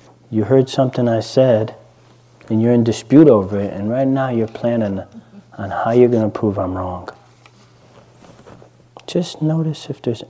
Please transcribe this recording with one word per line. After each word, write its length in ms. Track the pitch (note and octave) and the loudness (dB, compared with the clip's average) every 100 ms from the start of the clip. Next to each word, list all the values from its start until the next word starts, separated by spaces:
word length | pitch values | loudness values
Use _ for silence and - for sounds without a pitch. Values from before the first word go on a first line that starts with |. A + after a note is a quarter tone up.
| - _ - | -20 _ -6
you 140 | A2 | -4
heard 240 | G2+ C3+ C3 | 2 2 2
something 400 | - B2+ C3 A#2+ | 0 -2 0 0
I 120 | A2+ | -2
said, 540 | - C3+ C3 A2 A2 - _ _ _ _ _ _ - | -2 2 2 2 0 -10 _ _ _ _ _ _ -4
and 120 | A2 | 0
you're 120 | A#2 | 2
in 120 | A#2+ | 2
dispute 440 | A#2 G#2+ - C#3 D3+ | 2 -2 2 6 8
over 300 | G#2+ F#2+ G2+ | 6 2 -4
it, 140 | G2+ | -6
and 160 | G2 G#2 | -6 -6
right 180 | B2+ C3+ | -2 -2
now 240 | C3+ C3 | -2 -2
you're 160 | A#2 A2 | -2 -4
planning 560 | - A#2 A#2 G#2 F#2+ F#2+ - - - - - | -4 -2 -2 -2 -4 -10 -20 -20 -20 -20 -12
on 140 | F#2+ | -8
how 220 | G2 A2+ | -4 0
you're 160 | B2 A#2+ | 4 4
gonna 200 | A#2+ G#2 | 4 0
prove 300 | - A2 G2 | -2 -2 -2
I'm 180 | F#2 F#2 | -4 -6
wrong. 320 | F#2 F2+ - - _ _ - _ _ _ _ - _ _ - - - - - _ _ - - | -8 -10 -14 -20 _ _ -20 _ _ _ _ -20 _ _ -20 -20 -20 -20 -20 _ _ -20 -6
Just 340 | F3 F3 - | -4 -4 -4
notice 480 | D#3 D#3+ D#3+ D3 - | -2 -2 -2 -6 -10
if 140 | - | -8
there's 220 | B2 A2+ - | -6 -8 -8